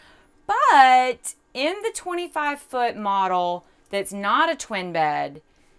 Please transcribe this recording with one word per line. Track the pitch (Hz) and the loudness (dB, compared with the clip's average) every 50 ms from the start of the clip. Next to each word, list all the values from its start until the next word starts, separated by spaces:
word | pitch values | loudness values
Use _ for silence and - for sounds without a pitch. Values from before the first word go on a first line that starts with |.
| - - - _ _ _ _ _ _ | -20 -20 -20 _ _ _ _ _ _
But | - 415 480 587 523 349 285 262 262 254 254 254 254 247 240 - - - _ _ _ - | -2 0 2 4 6 8 8 8 8 6 6 4 2 -2 -6 -10 -14 -14 _ _ _ -8
in | 247 269 311 370 415 415 | -4 -4 -4 -4 -4 -6
the | 453 - | -8 -8
twenty-five | - - 359 349 349 349 330 - 311 302 294 285 277 | -8 -8 -8 -6 -6 -8 -6 -6 -4 -4 -4 -4 -6
foot | - - - 254 240 233 - | -10 -8 -4 -2 -2 -2 -2
model | 208 214 202 196 196 190 185 185 180 180 175 175 175 - _ _ _ _ _ | -4 -4 -2 0 0 0 0 0 0 0 -2 -4 -6 -10 _ _ _ _ _
that's | - 202 196 - 190 | -6 -6 -6 -6 -8
not | 202 202 202 226 269 311 330 | -6 -2 0 2 2 2 0
a | 320 | -2
twin | - - - 220 196 180 180 170 | -4 -8 -8 -6 -6 -6 -4 -2
bed, | 165 156 151 147 147 143 147 143 156 - _ _ _ _ _ _ | 0 0 0 0 -2 -4 -6 -10 -14 -20 _ _ _ _ _ _